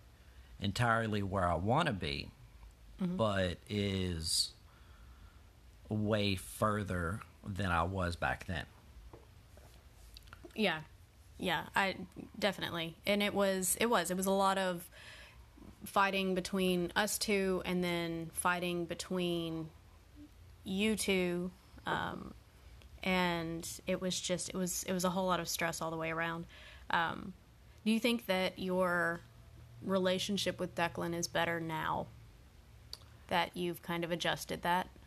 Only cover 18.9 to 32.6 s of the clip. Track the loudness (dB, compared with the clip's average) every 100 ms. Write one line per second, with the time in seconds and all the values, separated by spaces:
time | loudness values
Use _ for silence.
18.9 | -6 -4 0 0 0 -2 -4 -6 -12 -20
19.9 | -20 -20 -20 -20 -20 -20 -14 -4 0 2
20.9 | 2 2 2 2 0 -2 -8 -18 -10 -4
21.9 | -2 -2 -6 -10 -14 -20 -20 -20 -20 -20
22.9 | -6 0 2 4 2 -2 -4 -6 -8 -4
23.9 | -2 0 -2 0 -2 -2 -2 -2 -2 -2
24.9 | 0 2 2 2 2 0 -2 -2 -2 -4
25.9 | -2 -2 -2 -2 -4 -8 -12 -18 -16 -2
26.9 | 0 2 -2 -8 -14 -18 -20 -20 -6 0
27.9 | 2 2 0 0 0 0 -2 -2 2 2
28.9 | 4 2 0 -8 -20 -20 -20 -20 -10 0
29.9 | 2 4 2 0 0 0 -2 -4 0 0
30.9 | 0 -4 -2 -2 0 2 0 -2 -2 -2
31.9 | -2 -4 -10 -20 -20 -20 -20